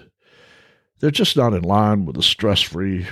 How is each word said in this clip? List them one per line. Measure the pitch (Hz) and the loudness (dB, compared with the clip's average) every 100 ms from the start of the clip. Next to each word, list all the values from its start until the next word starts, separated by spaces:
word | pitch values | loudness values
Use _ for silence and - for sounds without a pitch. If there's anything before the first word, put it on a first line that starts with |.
| - _ _ _ - _ _ _ _ _ | -18 _ _ _ -20 _ _ _ _ _
they're | 147 | -2
just | 175 196 143 | 2 0 2
not | 120 | 2
in | 92 | 0
line | 85 101 107 104 87 | 2 2 2 0 -2
with | 60 | -2
a | |
stress-free | - - 107 95 - 85 98 92 92 | -2 0 0 0 -2 -4 -4 -4 -6